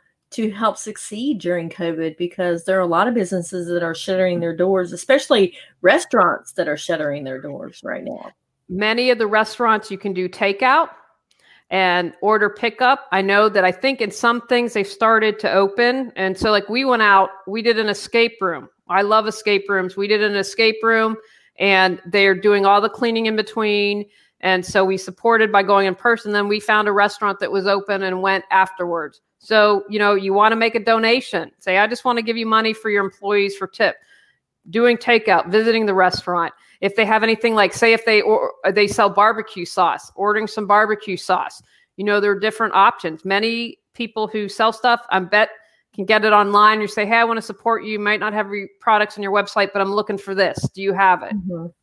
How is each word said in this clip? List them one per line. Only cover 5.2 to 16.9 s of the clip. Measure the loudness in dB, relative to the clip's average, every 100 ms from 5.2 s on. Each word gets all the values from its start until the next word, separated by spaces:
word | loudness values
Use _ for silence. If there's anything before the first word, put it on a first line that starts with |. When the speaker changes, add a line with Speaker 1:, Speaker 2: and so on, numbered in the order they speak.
| 2 2 2 -2 -20 _
Speaker 1:
restaurants | 2 2 2 2 2 0 -8
that | -6 -4
are | -4
shuttering | -4 -4 -4 -6
their | -10 -12
doors | -12 -14 -16 -14
right | -12 -10
now. | -12 -14 -16 _ _ _ -10
Speaker 2:
Many | -4 -2 0 0
of | 0
the | 0
restaurants, | 0 0 -2 0 0 -2
you | -8
can | -6
do | -6 -6
takeout | -2 -2 0 2 2 0 -8 _ _ _ _ _ _ -6
and | 0 2 0 -2 -4
order | 0 2 0
pickup. | -2 -4 0 0 0 0
I | -2
know | 2 4 4
that, | 4
I | 0
think | 0 -2 -2
in | -6
some | -2 0 0 0
things | 0 0
they've | -2 -4
started | 0 2 4 2 -2
to | 0
open. | 2 2 2 0 0 -6 -4
And | -4 -2
so, | 0
like, | 0 0
we | -2
went | 0